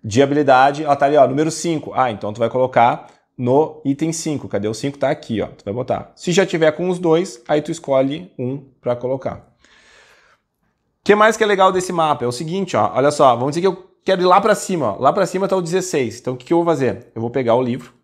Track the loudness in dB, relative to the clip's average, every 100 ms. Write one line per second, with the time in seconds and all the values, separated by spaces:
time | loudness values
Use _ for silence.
0 | -2 2 2 2 4 6 4 2 -2 0
1 | 2 4 4 2 -2 -2 -4 -4 -4 -2
2 | -2 -2 -8 -4 -4 0 0 4 2 2
3 | -10 _ _ -6 0 2 0 -4 -6 -2
4 | -4 -4 -6 -8 -6 -6 -4 -4 -8 -4
5 | -4 -4 -6 -6 -6 -8 -10 -8 -4 -6
6 | -6 _ -2 0 0 2 0 0 -4 -2
7 | 2 2 0 -10 -2 -2 -2 -10 -2 0
8 | 0 -4 -12 -10 -8 -8 -12 _ -6 -6
9 | -4 -6 -8 -12 _ _ _ _ _ _
10 | _ _ _ _ _ _ _ _ _ _
11 | 2 6 6 4 0 4 4 2 -4 -2
12 | 0 0 -4 -6 -6 -6 -2 0 0 2
13 | 0 4 4 4 -2 0 -2 -2 -14 _
14 | -2 0 4 4 4 0 -2 -2 -2 0
15 | 0 2 -2 -2 -2 -2 -2 -4 -2 -2
16 | -4 -6 -10 -10 -2 0 2 0 0 -4
17 | -12 -10 -6 -2 2 2 0 -6 -10 _